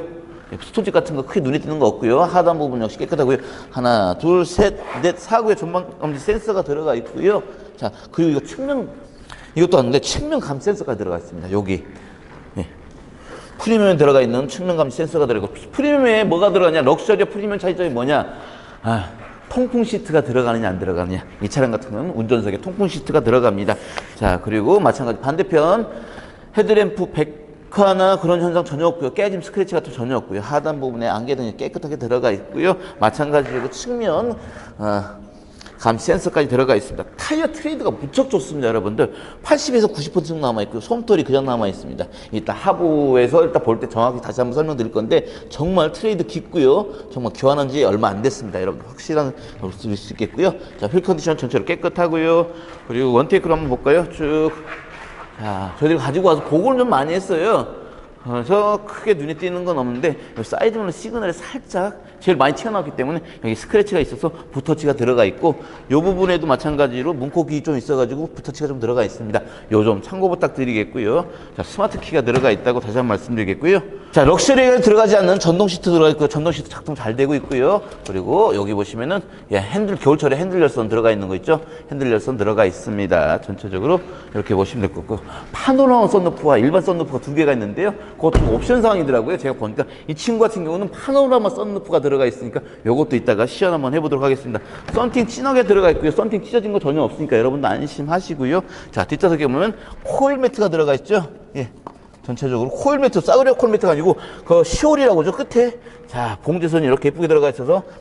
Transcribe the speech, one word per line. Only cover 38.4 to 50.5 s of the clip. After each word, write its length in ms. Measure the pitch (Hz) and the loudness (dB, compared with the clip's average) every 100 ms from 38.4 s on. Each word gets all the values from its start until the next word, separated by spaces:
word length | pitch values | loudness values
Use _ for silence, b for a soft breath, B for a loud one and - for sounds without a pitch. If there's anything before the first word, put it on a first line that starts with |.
| - 147 117 | -2 -2 0
여러분들. 460 | 113 98 110 120 B B B | 0 0 0 -2 B B B
팔십 320 | - 294 - | -2 0 2
에서 140 | 240 214 | 2 2
구십 260 | 165 147 | 0 -6
퍼센트 140 | 180 151 | -4 -4
정도 180 | 160 131 | -2 -2
남아 160 | 113 | -2
있고요. 160 | 101 113 | -4 -6
솜털이 440 | - 233 226 185 | -4 -4 2 2
그냥 200 | 131 135 | 2 0
남아 240 | 135 117 101 | 0 0 -2
있습니다. 380 | 92 67 65 90 B B | -4 -8 -10 -10 B B
이따 220 | 110 - | -6 -6
하부에서 880 | 101 196 170 170 151 143 127 120 160 | -2 0 2 2 2 4 4 6 4
일단 200 | 165 123 | 4 2
볼 160 | 113 113 | 2 0
때 100 | 120 | -2
정확히 320 | 113 123 123 | 0 0 0
다시 200 | 110 110 | -6 -4
한번 120 | 120 | -2
설명드릴 380 | 135 156 135 110 | -2 -2 -2 -4
건데, 340 | 110 117 160 B B - | -2 2 0 B B -12
정말 420 | - 165 185 156 | -6 0 2 0
트레이드 320 | - 220 185 | 0 -2 -2
깊고요. 840 | - - - 170 131 175 202 - - | -4 -8 -4 2 4 4 0 -8 -12
정말 220 | 131 113 - | -8 -8 0
교환한 340 | 135 147 135 | 2 2 0
지 140 | 143 | 2
얼마 260 | 107 104 110 | 2 2 0
안 120 | 98 | 0
됐습니다. 400 | 127 - 107 92 | -2 -2 -6 -4
여러분 240 | 95 71 117 | -4 -6 -12
확실한 480 | - - 151 139 B B - | -14 -4 -2 -2 B B -12
걸 120 | 95 | -12
수 420 | 92 113 101 - | -8 -8 -8 -8
있겠고요. 400 | - 104 120 180 | -6 -6 0 0